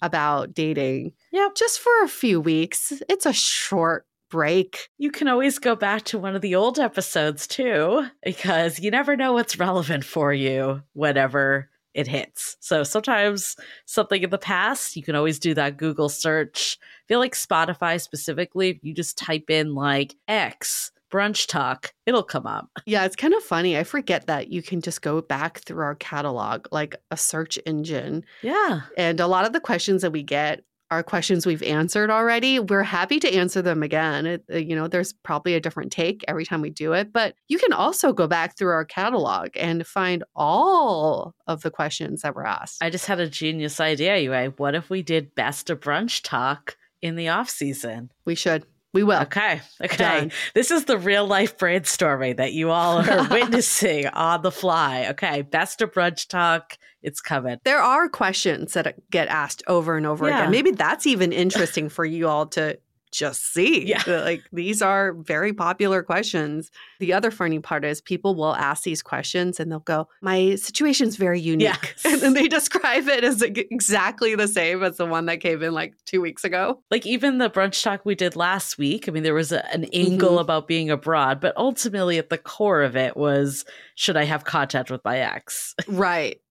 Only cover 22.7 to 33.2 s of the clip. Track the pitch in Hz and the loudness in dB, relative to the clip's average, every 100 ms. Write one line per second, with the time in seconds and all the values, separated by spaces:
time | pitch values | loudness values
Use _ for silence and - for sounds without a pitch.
22.7 | - - 208 185 - 302 415 - 170 180 | -14 -2 0 0 0 2 2 2 0 2
23.7 | 151 170 285 - 170 - 143 - 175 - | 0 -2 -4 -2 -2 0 -4 -4 -8 -6
24.7 | 175 170 - 151 160 156 139 165 - - | -6 -6 -6 -2 -2 -2 -4 -4 -8 -14
25.7 | - 147 147 - 147 143 120 107 113 - | -6 -6 -6 -8 -6 -4 -4 -4 -6 -6
26.7 | 151 147 - - 160 - 160 160 - 160 | -6 -6 -10 -12 -4 -4 -4 -6 -6 -4
27.7 | 151 160 139 127 160 - - 226 381 381 | -4 -4 -6 -6 -8 -10 -10 -4 0 0
28.7 | 165 - - 170 165 175 185 220 - - | -2 -6 -2 -2 2 2 2 2 -2 -2
29.7 | 180 - 190 180 151 143 143 151 156 _ | -2 2 0 0 -4 -4 -2 -2 -4 _
30.7 | _ - 165 165 175 - 180 180 156 - | _ -6 -4 -2 -2 2 2 2 -2 0
31.7 | 151 165 208 214 220 233 233 262 262 196 | 0 2 0 2 2 4 2 2 2 2
32.7 | 196 190 180 190 294 | 2 2 0 0 2